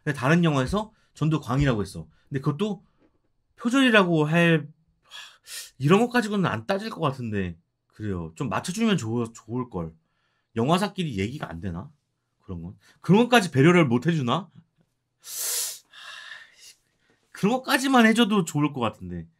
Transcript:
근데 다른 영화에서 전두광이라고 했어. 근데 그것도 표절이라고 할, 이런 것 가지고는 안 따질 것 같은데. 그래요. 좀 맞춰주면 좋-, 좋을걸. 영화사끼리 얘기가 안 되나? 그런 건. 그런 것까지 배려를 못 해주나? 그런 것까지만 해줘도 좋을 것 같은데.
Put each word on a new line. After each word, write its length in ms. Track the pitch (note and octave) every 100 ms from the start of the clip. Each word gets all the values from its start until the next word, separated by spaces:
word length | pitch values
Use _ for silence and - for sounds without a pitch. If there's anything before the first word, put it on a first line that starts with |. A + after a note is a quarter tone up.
근데 120 | - C#3+
다른 280 | B2+ E3+
영화에서 480 | E3+ C#3+ C3 F#3+ G#3+ _ _
전두광이라고 680 | - D#3 D#3 - C3 C#3+ A2
했어. 240 | G2 E2+ D#2+ _ _
근데 120 | C#3
그것도 440 | D3+ C#3+ G#3 G3+ _ _ _ _ _ _ _ _
표절이라고 680 | A#3+ C4+ B3+ A3 F3+ D#3+
할, 440 | D3+ E3+ E3+ D#3+ C#3 - _ _ _ - - - - - - -
이런 220 | C#3 G3
것 100 | A#3+
가지고는 360 | B3 G#3+ G3+ D#3
안 200 | A2 A2+
따질 240 | G3 A3+
것 100 | E3+
같은데. 560 | D#3 B2 A#2 G#2 F2+ E2 _ _ _
그래요. 440 | - G#2+ F#2 D#2+ E2+
좀 120 | C3+
맞춰주면 480 | - - F#3 A3+ F#3
좋-, 360 | A2 A#2+ A2+
좋을걸. 580 | - - A#2+ A#2+ F#2 D#2+ - _ _ _ _ _
영화사끼리 640 | A2+ B2 F3+ G3+ G3 E3 G2
얘기가 320 | G2+ - -
안 100 | E2
되나? 300 | F#2+ E2+ C#3 _ _ _ _ _
그런 180 | - F2
건. 120 | E2 - _ _
그런 220 | - G3
것까지 260 | A#3+ B3 F3+
배려를 340 | C3 D3+ F3 D3
못 200 | A#2+ -
해주나? 420 | D#3+ B2 C#3+ G3+ - _ _ _ _ _ _ - - - - - - _ - - - - - - _ - - _ _ _ _ _
그런 200 | - G3
것까지만 540 | B3+ B3+ C#4 C4+ C4 A3
해줘도 380 | A3 A3 G#3
좋을 280 | E3+ D3 D3
것 80 | C3+
같은데. 460 | A2+ - F2+ F2 D#2+ _